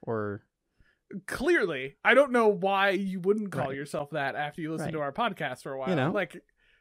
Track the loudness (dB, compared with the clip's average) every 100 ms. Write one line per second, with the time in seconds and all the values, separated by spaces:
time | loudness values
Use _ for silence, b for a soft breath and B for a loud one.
0 | -6 -4 -4 -8 _ _ _ _ _ _
1 | -14 -14 -8 -2 2 2 2 -2 -8 -2
2 | 4 6 6 6 4 4 2 2 2 2
3 | -2 -2 0 0 0 -4 -4 -4 -6 -6
4 | -4 -4 -2 -2 -6 -6 -6 -4 -4 -4
5 | -4 -2 -2 -2 -8 -8 -10 -6 -2 0
6 | 2 0 -4 -8 -20 _ _ _